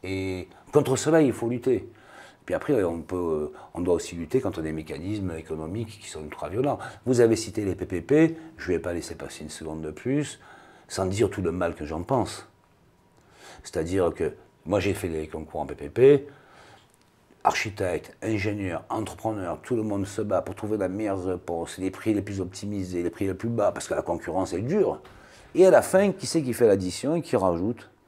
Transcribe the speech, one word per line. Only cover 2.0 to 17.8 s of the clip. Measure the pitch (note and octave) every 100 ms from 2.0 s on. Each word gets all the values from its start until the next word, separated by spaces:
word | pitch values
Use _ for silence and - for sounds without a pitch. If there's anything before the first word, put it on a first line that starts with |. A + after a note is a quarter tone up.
| - - - -
Puis | -
après, | F2 - C3+
on | F2+ E2
peut, | D#2 F2+ E2+ D#2 D2+ - -
on | -
doit | F2+
aussi | E2+ -
lutter | E2+ E2 C3
contre | G2+ E2+
des | D#2
mécanismes | D#2+ D#2 D2 F2+ G#2+ F#2+ D#2+
économiques | D#2+ D#2+ D#2 G#2 A2 -
qui | -
sont | D#2+
ultra | D2+ - D2+
violents. | G2+ C#3 A2 - - -
Vous | A#2+
avez | A#2 A2+
cité | - G2
les | G2
P | F2 F2+
P | F2
P, | E2 D3 D#3+ D#3+ - -
je | -
ne | E2+
vais |
pas | F2+
laisser | E2+ -
passer | E2 - -
une | D#2
seconde | - D#2+ D#2+
de | D#2
plus, | D#2 B2+ C#3+ C#3+ - - - - - -
sans | - F#2
dire | G2+ G#2
tout | -
le | F2+
mal | F2 F2
que | - D2+
j'en | D#2+
pense. | F2 C3+ F#2+ - - _ _ _ _ _ _ _ _ - - -
C'est-à-dire | - F2 E2 F#2+ E2+
que | D#2+ D#2 - - _ -
moi, | G2
j'ai | F#2+
fait | F#2 F#2
les | D#2+ D#2
concours | D#2+ D#2 D#2+
en | D2+
P |
P | D2 -
P, | - C3+ C#3+ - - - - - - _ _ _ _ _ _ -
architectes, | - A2 G2